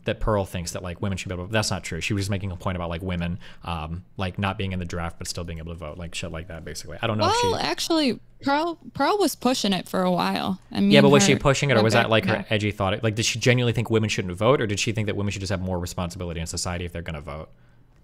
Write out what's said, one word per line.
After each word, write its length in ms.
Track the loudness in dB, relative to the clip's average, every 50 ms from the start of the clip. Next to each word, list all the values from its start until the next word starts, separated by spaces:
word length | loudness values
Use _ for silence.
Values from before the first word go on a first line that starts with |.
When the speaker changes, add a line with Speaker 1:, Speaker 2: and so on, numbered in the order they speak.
| -6
Speaker 1:
that 140 | -6 -4 -2
Pearl 260 | 0 0 2 2 0
thinks 280 | -2 -4 -6 -6 -6 -8
that, 100 | -8 -8
like, 180 | -8 -8 -6
women 160 | -4 -4 -4
should 120 | -4 -6 -6
be 60 | -6
able 100 | -6 -6
to, 60 | -2 -2
that's 180 | 0 0 0
not 140 | -2 -4 -6
true. 160 | -8 -8 -6
She 120 | -4 -2 -2
was 160 | -2 0 -2
making 220 | -2 -4 -4 -6
a 60 | -8
point 180 | -6 -6 -6 -4
about, 120 | -4 -4 -4
like, 120 | -4 -4 -4
women, 360 | -4 -4 -2 -2 -4 -4 -6 -8 -14 -18 -14 -8
um, 420 | -8 -6 -6 -6 -6 -8 -10 -10 -14 -8
like, 200 | -6 -6 -6 -4 -2
not 200 | -2 -2 -2 -4
being 140 | -4 -4 -4
in 80 | -6
the 40 | -6
draft 320 | -6 -6 -6 -6 -6 -8 -10
but 100 | -10 -10
still 160 | -8 -8 -8
being 140 | -10 -10 -10
able 140 | -10 -12 -12
to 60 | -12
vote, 180 | -12 -12 -12
like, 180 | -12 -12 -10 -8
shit 180 | -8 -8 -8 -8
like 160 | -10 -10 -10
that, 160 | -12 -12 -12
basically. 340 | -12 -12 -12 -12 -12 -10 -4
I 60 | -2
don't 120 | 0 2 2
know 80 | 2
if 100 | 2 2 2 2
Speaker 2:
Well, 160 | 2 0 0
Speaker 1:
she 60 | -2
Speaker 2:
actually, 540 | -2 -2 -4 -2 0 2 2 2 2 0 -2 -6 -16 -20 -6 -2
Pearl, 340 | 0 0 2 0 -2 -4 -8 -12 -18 -4
Pearl 220 | 0 2 2 4 4
was 180 | 2 2 0
pushing 360 | 0 0 0 0 2 2 0 0
it 160 | 0 -2 -4
for 140 | -2 0 2
a 80 | 2
while. 480 | 2 2 2 0 0 -2 -2 -2 -4 -4 -6 -8 -2
I 80 | 0
mean, 100 | 4 8
Speaker 1:
Yeah, 120 | 8 10 10
but 80 | 10
was 140 | 8 8 8
she 100 | 6 4
Speaker 2:
her, 40 | 4
Speaker 1:
pushing 320 | 4 2 2 4 2 4
it, 40 | 4
or 20 | 6
Speaker 2:
her 40 | 6
Speaker 1:
was 80 | 6 6
that, 100 | 4 4
Speaker 2:
back-, 60 | 6
Speaker 1:
like, 140 | 4 4 4
her 80 | 4 0
Speaker 2:
yeah. 100 | 0 0 0
Speaker 1:
edgy 220 | 0 0 2 0 0
thought? 280 | 0 0 0 0 2 0
Like, 100 | 0 0
did 120 | 0 0
she 120 | -2 -2 2
genuinely 340 | 4 4 4 4 4 2 0
think 180 | 0 0 2
women 180 | 2 2 2 2
shouldn't 240 | 0 -2 -4 -4 -4
vote, 260 | 2 4 4 4 4
or 60 | 2
did 140 | 0 -2 -2
she 100 | -2 -2
think 160 | -2 -2 -2
that 80 | -2 -2
women 160 | -2 -2 -2
should 100 | -4 -4
just 100 | -4 -4
have 120 | -4 -4 -2
more 160 | -2 -2 -2
responsibility 640 | -4 -4 -4 -6 -6 -6 -6 -6 -8 -6 -6 -6
in 60 | -6 -6
society 360 | -6 -6 -4 -4 -4 -4 -6
if 80 | -6 -8
they're 80 | -8 -8
gonna 180 | -8 -8 -10
vote? 280 | -10 -10 -12 -12 -12 -14 -18 -20 -20 -20 _ -20 -20 _ _ _